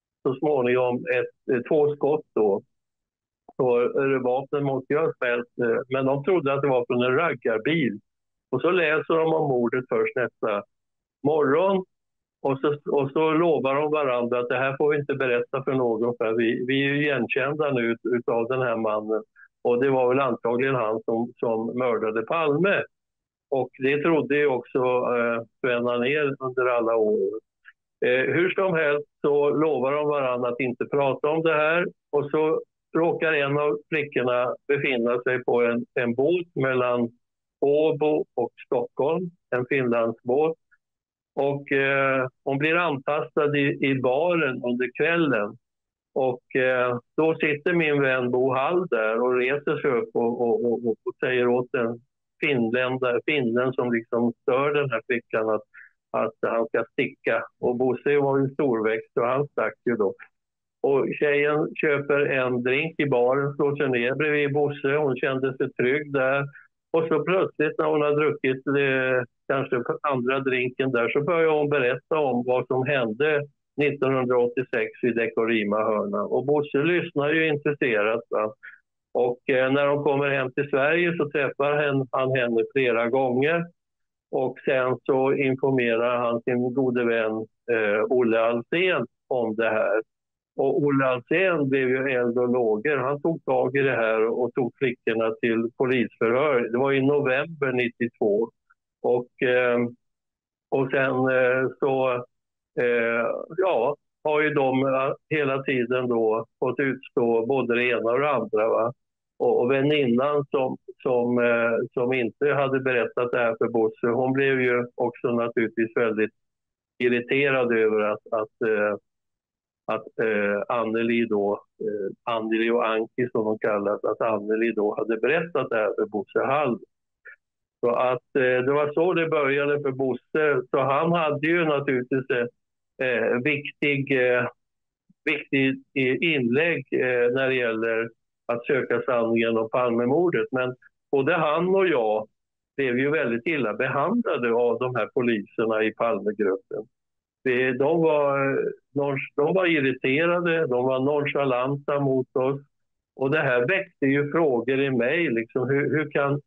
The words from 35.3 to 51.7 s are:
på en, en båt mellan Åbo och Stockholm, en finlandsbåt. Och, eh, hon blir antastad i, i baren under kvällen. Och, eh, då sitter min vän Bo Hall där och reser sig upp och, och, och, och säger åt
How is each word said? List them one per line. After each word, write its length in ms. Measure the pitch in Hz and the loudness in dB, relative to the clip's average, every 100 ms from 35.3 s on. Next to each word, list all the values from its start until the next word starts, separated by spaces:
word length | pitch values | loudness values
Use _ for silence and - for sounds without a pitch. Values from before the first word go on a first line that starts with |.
| 127 | -2
på 180 | 127 120 | 0 2
en, 220 | 120 120 117 | 2 0 -4
en 200 | - 120 | -4 -2
båt 400 | 120 143 180 175 | 0 0 0 -2
mellan 540 | - 135 127 123 123 117 _ _ _ _ - | -2 0 2 0 0 -2 _ _ _ _ -2
Åbo 640 | 143 147 156 147 151 151 - | 2 4 2 2 0 0 -2
och 180 | - 120 - - | -4 -6 -6 -4
Stockholm, 640 | 127 117 - 139 165 180 _ - | -4 -4 -2 -2 -2 -6 _ -6
en 160 | 123 127 | -4 -2
finlandsbåt. 880 | 143 123 117 113 110 120 135 156 160 _ _ _ _ _ _ _ | -2 0 0 0 -4 -2 0 0 -2 _ _ _ _ _ _ _
Och, 380 | - 139 143 143 | -4 -2 -2 -2
eh, 540 | 139 139 139 135 135 127 _ | 0 2 2 2 0 -2 _
hon 140 | 139 135 | -4 -2
blir 180 | 151 170 | 0 0
antastad 800 | 170 139 - 151 151 - 147 143 | 0 -2 -4 -4 -2 0 0 2
i, 300 | 143 143 139 | 0 0 0
i 100 | 135 | 0
baren 600 | 127 131 175 170 139 127 | 0 2 2 0 0 -2
under 260 | 120 123 127 - | -4 -2 -4 -2
kvällen. 580 | 151 170 156 113 104 117 _ _ _ _ _ | 0 2 0 0 -4 -10 _ _ _ _ _
Och, 420 | 139 131 123 _ 131 | -2 -2 -2 _ -2
eh, 420 | 127 127 123 123 - - | 0 2 0 -2 -6 -2
då 180 | 160 | 0
sitter 380 | 160 160 147 185 | 0 -2 -2 0
min 300 | 170 156 143 | 0 2 2
vän 280 | 135 131 123 | 2 0 0
Bo 240 | 127 131 | 0 0
Hall 320 | 131 143 180 175 | 0 0 0 0
där 320 | 113 110 117 | 0 0 0
och 120 | 123 | 0
reser 420 | 123 127 143 143 147 | 0 0 -2 -2 -2
sig 140 | 147 | 0
upp 200 | 117 110 | 0 -2
och, 280 | 120 117 117 | -2 -2 0
och, 220 | 117 110 | 0 0
och, 200 | 120 117 | 0 -2
och 300 | 117 107 123 - | -2 -4 -6 -6
säger 280 | 135 127 123 | -2 0 2
åt 200 | 123 123 | 0 -2